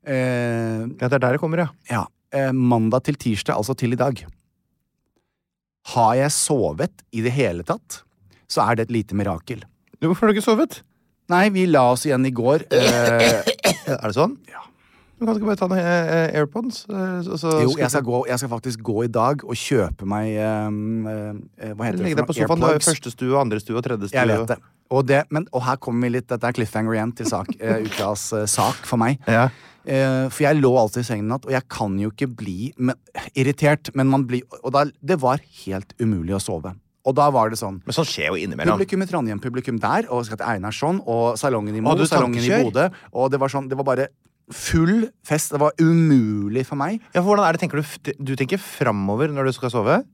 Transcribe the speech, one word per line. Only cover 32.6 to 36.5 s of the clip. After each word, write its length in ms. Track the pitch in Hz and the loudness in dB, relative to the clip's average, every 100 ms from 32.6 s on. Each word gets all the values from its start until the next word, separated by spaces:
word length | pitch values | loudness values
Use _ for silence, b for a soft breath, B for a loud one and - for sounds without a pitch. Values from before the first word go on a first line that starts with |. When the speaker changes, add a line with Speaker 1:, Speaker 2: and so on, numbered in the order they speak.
| 123 - | -8 -2
Speaker 1:
men, 200 | 127 127 _ - - - | -2 -2 _ -16 -8 0
irritert, 560 | 131 139 147 151 - | 0 2 2 2 -2
men 140 | 135 135 | 0 2
man 160 | 135 127 | 2 0
blir, 220 | 123 - - | -4 -6 -10
og 80 | 131 | -2
da, 140 | 139 147 - | 0 0 -4
det 160 | 143 175 | -2 0
var 240 | 127 139 - - - | 2 0 -4 -16 -8
helt 280 | 95 - - | -8 -8 -4
umulig 380 | 113 98 82 98 | -2 0 -2 -4
å 40 | |
sove. 360 | - | -4